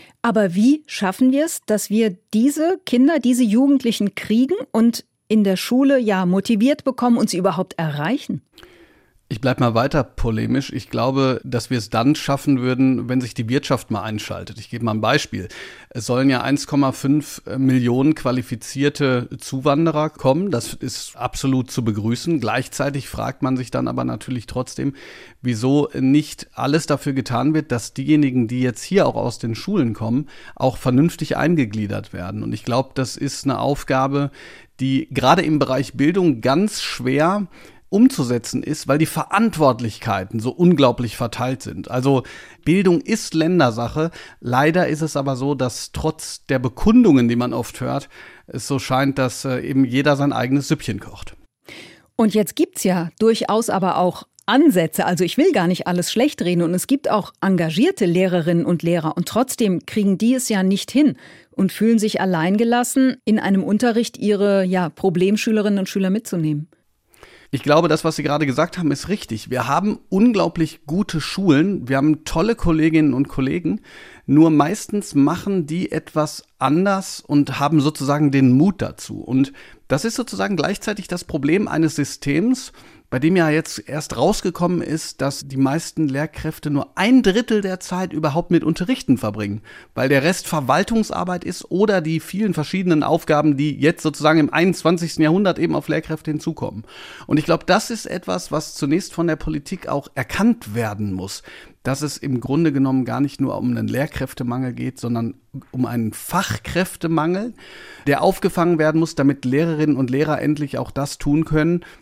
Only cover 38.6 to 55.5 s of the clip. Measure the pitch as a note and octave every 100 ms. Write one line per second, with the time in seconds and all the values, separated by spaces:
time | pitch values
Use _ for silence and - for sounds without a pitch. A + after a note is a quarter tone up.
38.6 | - D3+ - C#3+ D#3+ - - G3 A3+ D#3
39.6 | C#3+ A#2 A#2 - A#2 G2+ G2 A2+ A2+ B2+
40.6 | F3+ D#3 C3 A#2 A#2+ - A#2 - B2+ C3
41.6 | - - - B2 C3 C3+ - - - -
42.6 | - F3+ F#3+ E3+ - A3 - D#3+ D#3+ F3+
43.6 | B2+ A2+ A#2+ D3 D#3+ - - - - B2
44.6 | D3+ E3+ F3 D3 D#3 C#3+ C#3 C3 C#3 C#3
45.6 | B2+ - - - D#3 D#3 - - - C3
46.6 | B2 - G#3+ A#3 A3+ C#3 A#2 A#2 B2 A#2+
47.6 | A#2 - B2+ C3+ - - - - - C3
48.6 | - C3+ - C3 C#3 C3+ B2+ - C3+ B2+
49.6 | - C3+ C3 B2+ C#3+ C#3 C#3+ A2+ B2 C#3
50.6 | C3+ D#3+ - G2 - - - - _ _
51.6 | - - - - _ - A3 G#3+ G#3 -
52.6 | D#4+ - G3 F3+ E3 - A3 A3+ - G#3+
53.6 | A#3 F#3+ F#3 D3+ F3+ - - _ - A#3
54.6 | D#4+ F#3 D#3+ - F3 F3 F3 - F#4